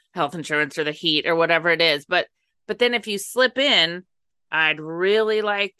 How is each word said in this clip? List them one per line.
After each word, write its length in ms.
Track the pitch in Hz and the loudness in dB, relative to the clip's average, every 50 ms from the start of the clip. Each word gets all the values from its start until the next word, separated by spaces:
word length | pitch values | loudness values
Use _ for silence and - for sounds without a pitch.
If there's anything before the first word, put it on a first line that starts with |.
| _ _ - | _ _ -6
health 200 | 180 151 139 180 | -4 -4 -4 -4
insurance 440 | 170 143 - 151 151 151 139 - 165 | -8 -6 -2 0 0 0 -2 -2 -4
or 60 | 147 | -4
the 80 | 151 | -4
heat 340 | 151 - - 165 151 151 - | -4 -4 -2 0 0 0 2
or 80 | 170 165 | 2 2
whatever 320 | 165 165 165 170 165 160 175 | 2 2 2 2 2 2 2
it 140 | 165 160 | 2 2
is." 240 | 165 160 147 147 - | 2 2 2 0 -2
But, 220 | - 180 170 - - _ _ _ _ _ _ _ | -2 0 0 0 -2 _ _ _ _ _ _ _
but 120 | - 220 214 | -8 -2 0
then 160 | 247 240 240 | 0 0 0
if 120 | 226 - | -2 -4
you 120 | 220 202 196 | -4 -6 -6
slip 400 | - - - 240 254 247 247 262 | -6 -4 0 0 0 2 2 0
in, 460 | 277 277 226 180 165 165 175 185 - _ _ _ _ _ _ _ _ - | 0 2 4 4 2 2 -2 -6 -12 _ _ _ _ _ _ _ _ -6
"I'd 300 | 156 156 160 156 156 151 | -2 0 0 0 0 -2
really 640 | 156 160 165 170 185 196 208 220 220 214 214 214 | -6 -8 -6 -2 0 2 2 2 2 0 0 -2
like 320 | 214 208 202 202 202 190 _ - | -2 -2 -2 -2 -4 -6 _ -14